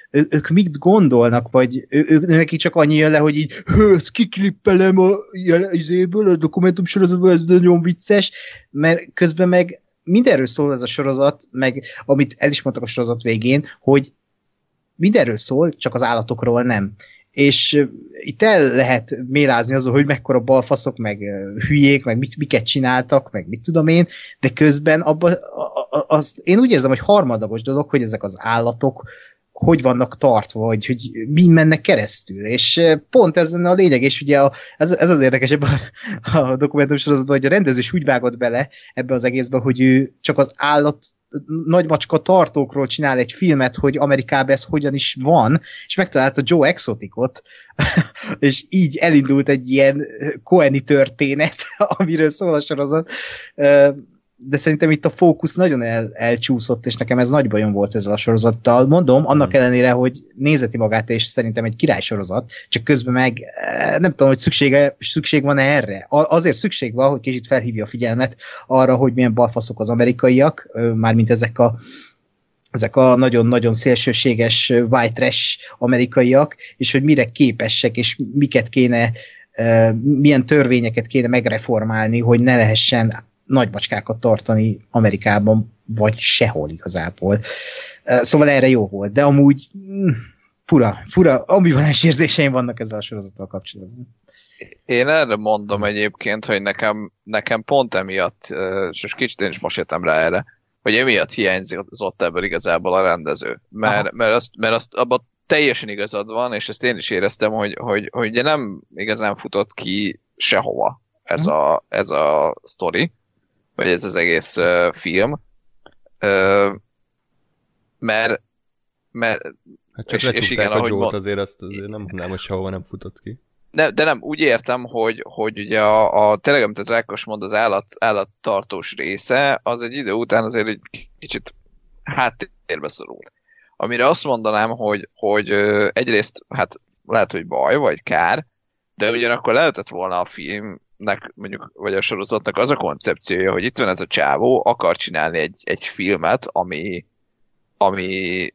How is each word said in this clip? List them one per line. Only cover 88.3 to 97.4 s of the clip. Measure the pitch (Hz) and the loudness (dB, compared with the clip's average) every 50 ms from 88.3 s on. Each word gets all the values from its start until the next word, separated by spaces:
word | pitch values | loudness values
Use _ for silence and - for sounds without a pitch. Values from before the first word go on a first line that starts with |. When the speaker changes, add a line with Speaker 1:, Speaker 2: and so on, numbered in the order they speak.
| - 147 151 147 | 4 4 4 4
Speaker 1:
erre | 143 135 131 | 4 4 4
jó | 131 127 117 104 | 4 4 4 2
volt, | 95 101 98 101 104 | -2 -4 -6 -6 -2
de | 104 139 143 | 0 2 4
amúgy, | 143 139 143 143 139 139 135 - - - | 4 6 6 6 6 6 4 0 -18 -20
mm, | 196 190 190 196 196 196 175 120 113 - - _ _ _ _ _ _ _ | -20 -16 -12 -6 -2 -2 -2 -2 -2 -6 -16 _ _ _ _ _ _ _
fura, | - 170 135 117 104 98 - - - | 0 2 2 2 2 -2 -6 -10 -4
fura, | - 185 180 156 131 - - | 0 2 4 4 4 2 0
ambivalens | - 185 202 185 170 139 135 151 151 135 - - | 2 2 4 4 4 4 2 2 2 2 2 2
érzéseim | 165 147 131 165 143 - - 147 139 | 2 2 2 0 0 0 0 0 0
vannak | 127 127 123 120 113 - | 0 -2 -2 -4 -6 -8
ezzel | 113 110 110 | -10 -10 -10
a | 104 | -10
sorozattal | - - 110 104 98 95 92 - 98 | -10 -10 -12 -12 -14 -14 _ -16 -16
kapcsolatban. | - - 95 95 - - 101 90 95 120 123 123 - _ _ _ _ _ _ _ _ _ - - - - _ _ | -12 -12 -14 -14 -14 -20 -20 -20 -20 -20 -20 -20 -20 _ _ _ _ _ _ _ _ _ -20 -20 -20 -20 _ _
Speaker 3:
Én | - 127 120 127 | -2 0 2 2
erre | 143 156 160 147 117 107 | 4 4 2 2 2 0
mondom | 107 107 107 107 104 104 104 101 101 104 | -2 0 0 -2 -2 -2 -4 -4 -2 -2
egyébként, | 101 104 104 104 104 - - - 117 104 107 107 | -2 -2 -2 -2 -4 -4 -6 -6 -6 -6 -6 -4
hogy | - 107 98 | -4 -4 -2
nekem, | 101 101 95 - 113 107 107 107 104 87 _ _ _ | -2 -4 -4 -2 -2 -4 -4 -4 -8 -14 _ _ _
nekem | 104 110 104 | -6 -6 -4